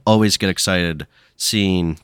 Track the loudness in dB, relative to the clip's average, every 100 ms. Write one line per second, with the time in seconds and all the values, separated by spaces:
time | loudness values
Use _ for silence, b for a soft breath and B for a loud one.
0 | 2 4 4 0 -2 -2 -2 0 -2 -4
1 | -12 b b -10 -4 -2 0 0 -2 -4